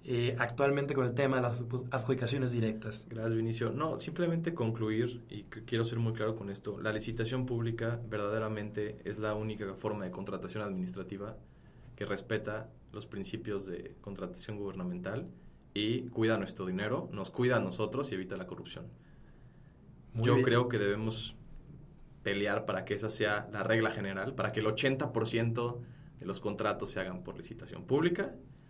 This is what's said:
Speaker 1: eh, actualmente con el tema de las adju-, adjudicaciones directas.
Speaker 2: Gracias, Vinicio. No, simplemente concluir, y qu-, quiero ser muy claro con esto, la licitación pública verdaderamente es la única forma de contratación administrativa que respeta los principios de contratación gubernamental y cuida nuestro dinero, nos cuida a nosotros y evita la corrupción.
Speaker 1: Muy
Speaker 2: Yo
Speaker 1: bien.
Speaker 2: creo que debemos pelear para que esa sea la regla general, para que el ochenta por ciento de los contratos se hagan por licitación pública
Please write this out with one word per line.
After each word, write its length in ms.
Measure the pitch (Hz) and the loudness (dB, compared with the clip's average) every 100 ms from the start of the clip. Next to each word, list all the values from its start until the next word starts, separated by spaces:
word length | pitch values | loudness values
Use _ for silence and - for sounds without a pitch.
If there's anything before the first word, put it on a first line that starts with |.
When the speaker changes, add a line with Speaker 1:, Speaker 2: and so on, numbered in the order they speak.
Speaker 1:
eh, 320 | - 120 120 120 | 0 2 4 4
actualmente 560 | 120 - 139 143 139 | 2 4 4 4 2
con 100 | 135 | 2
el 100 | 123 | 2
tema 220 | 120 135 135 | 4 4 4
de 60 | |
las 200 | 120 120 | 2 0
adju-, 240 | 113 123 - | -2 -2 0
adjudicaciones 640 | 131 120 127 117 135 123 | 0 2 2 2 2 2
directas. 540 | 120 110 110 110 104 - | 4 2 2 -4 -8 -8
Speaker 2:
Gracias, 260 | 113 113 | -2 2
Vinicio. 360 | 113 113 113 113 | 2 2 2 0
No, 280 | 131 160 - | 2 0 0
simplemente 560 | - 165 175 170 165 | -4 0 2 2 0
concluir, 680 | 170 113 113 110 110 117 - - | 2 0 2 2 2 2 -2 -10
y 160 | 107 | -12
qu-, 180 | - 110 - | -10 -12 0
quiero 180 | 113 | 2
ser 140 | 117 117 | 2 2
muy 160 | 113 | 0
claro 200 | 110 110 110 | 2 0 0
con 140 | 101 | -4
esto, 300 | 98 107 101 | -6 -6 -4
la 100 | 107 | -2
licitación 560 | 107 117 113 113 131 127 | -2 -2 -2 0 0 0
pública 540 | 117 117 113 117 117 113 | 0 0 0 0 -2 -4
verdaderamente 880 | 107 101 110 110 107 104 107 104 107 | -2 0 0 0 -2 -4 -2 -4 -4
es 140 | 92 104 | -6 -2
la 160 | 107 | 0
única 400 | 107 110 104 98 | 0 -2 -2 -4
forma 320 | 95 107 104 92 | -2 -2 -2 -4
de 40 | |
contratación 540 | 98 98 95 90 110 | -6 -6 -4 -4 -4
administrativa 720 | 104 92 90 92 92 98 101 - - - - - - - | -4 -2 -4 -4 -8 -6 -8 -10 -16 -20 -20 -20 -14 -6
que 100 | 101 | -4
respeta 640 | 98 - 107 - 107 - - - | -4 0 -2 -2 -6 -8 -16 -14
los 140 | 104 - | -12 -8
principios 600 | 101 95 107 - 101 95 | -8 -6 -6 -4 -4 -4
de 280 | 87 - - | -8 -10 -12
contratación 560 | 101 92 92 90 - 104 | -10 -8 -8 -8 -8 -6
gubernamental 720 | 101 92 90 90 90 110 - - - - - | -6 -4 -4 -4 -4 -4 -6 -14 -20 -20 -8
y 340 | 101 107 127 - | -2 2 0 -2
cuida 300 | - 110 110 | 2 4 4
nuestro 260 | 95 - | 0 -4
dinero, 460 | 92 92 107 139 170 | -2 0 0 -2 -4
nos 180 | 104 92 | -6 -4
cuida 280 | - 123 120 | 2 4 4
a 20 | |
nosotros 500 | 95 90 107 127 139 | 2 -2 -2 0 -2
y 40 | |
evita 220 | 95 90 95 | -2 -4 -6
la 100 | 90 | -6
corrupción. 400 | 90 - - 92 - - - - - - - - - - - - | -8 -10 -10 -12 -16 -20 -20 -20 -20 -20 -20 -20 -20 -20 -20 -6
Speaker 1:
Muy 120 | 113 | 2
Speaker 2:
Yo 100 | 120 | 6
Speaker 1:
bien. 100 | 127 | 8
Speaker 2:
creo 240 | 127 120 120 | 8 6 6
que 100 | 110 | 4
debemos 580 | 101 104 110 110 - - - - - - - - - - | 2 2 0 -2 -6 -10 -14 -16 -14 -18 -18 -20 -20 -6
pelear 420 | 101 98 101 101 - | -2 2 2 2 0
para 180 | 95 | -2
que 100 | - | 0
esa 160 | 101 107 | -2 0
sea 380 | - 104 104 - | 2 2 2 -2
la 100 | 104 | -2
regla 280 | 92 113 110 | 4 4 4
general, 420 | - 98 98 107 | 0 -2 -2 -2
para 160 | - 101 | 0 0
que 80 | - | 2
el 80 | 107 | 2
ochenta 460 | 110 135 135 139 | 4 2 2 0
por 160 | 113 110 | 0 2
ciento 540 | 117 117 117 120 120 - - - - | 2 2 2 0 -4 -10 -16 -18 -10
de 80 | 92 | -6
los 140 | 95 | -2
contratos 500 | 107 101 107 104 98 | -2 0 0 0 -2
se 80 | - | -4
hagan 240 | 92 90 | -4 -6
por 140 | 90 - | -8 -10
licitación 480 | - - - 85 | -10 -12 -12 -8
pública 500 | - 139 170 175 190 - - - | 2 4 6 4 -2 -4 -16 -20